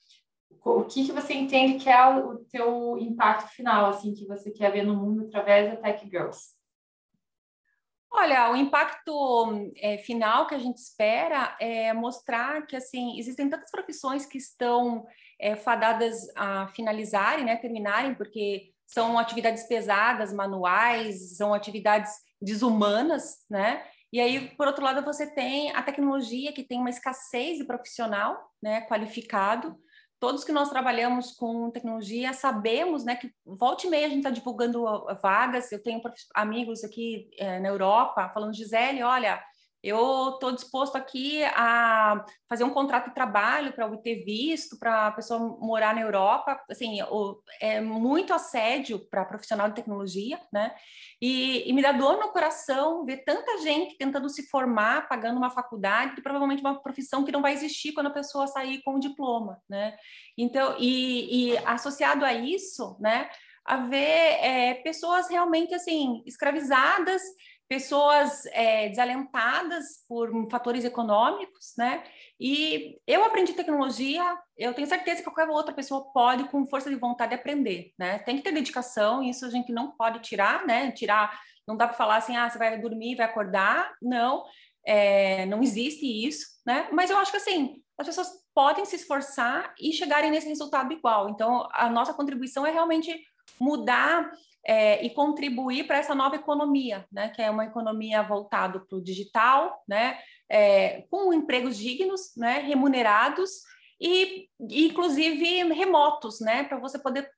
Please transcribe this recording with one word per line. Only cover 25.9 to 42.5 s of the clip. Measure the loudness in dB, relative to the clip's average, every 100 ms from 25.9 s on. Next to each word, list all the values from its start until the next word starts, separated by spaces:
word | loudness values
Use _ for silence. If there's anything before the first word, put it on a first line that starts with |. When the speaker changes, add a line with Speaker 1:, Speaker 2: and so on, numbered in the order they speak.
| 0 0 0 -4 -6 -8
Speaker 2:
que | -8
tem | -8 -4
uma | -4
escassez | -4 -6 -8 -6 -4 -4 -6
de |
profissional, | -6 -8 -8 -6 -4 -2 -2 -4 -12 _
né, | -6 -4 -4
qualificado. | -6 -6 -10 -4 0 0 0 -4 -12 _ _ _ _
Todos | -4 -4
que | -2
nós | 0 0
trabalhamos | 0 0 0 0 -2 -4
com | -8 -6 -4 -6
tecnologia | -6 -8 -8 -8 -6 -6
sabemos, | -2 -2 -2 0 0 0 -2
né, | -4 -6
que | -8 -16
volta | -16 -2 0 0 0
e |
meia | 0 0
a |
gente | 0
tá | -2
divulgando, | -4 -4 -2 -2 0 -2
ah, | -2 -6 -2
vagas. | 2 4 2 0 -6
Eu | -8
tenho | -8 -8
prof-, | -8 -14 -6
amigos | -2 -2 -2 -6 -8
aqui, | -10 -8 -8 -8 -12 -8
é, | -6 -4
na | -2
Europa | 0 4 4 4 0 -4
falando, | -4 -6 -8
"Gisele, | -2 0 2 0
olha, | 0 2 0 -2 -8 _ _ _
eu | -2 2 2 2 0 -2
tô | -4
disposto | -4 -6 -4 -2 -4
aqui | -6 -8 -6 -2 0
a | 2 2 4 4 4 4 2 -4 -16
fazer | -8